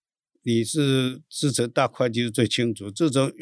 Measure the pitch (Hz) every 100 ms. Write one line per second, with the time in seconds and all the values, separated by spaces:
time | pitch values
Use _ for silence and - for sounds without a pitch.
0 | _ _ _ _ - 117 113 156 143 131
1 | 127 131 - - 151 123 120 131 127 -
2 | 127 117 120 110 107 - 120 110 101 101
3 | 165 135 135 -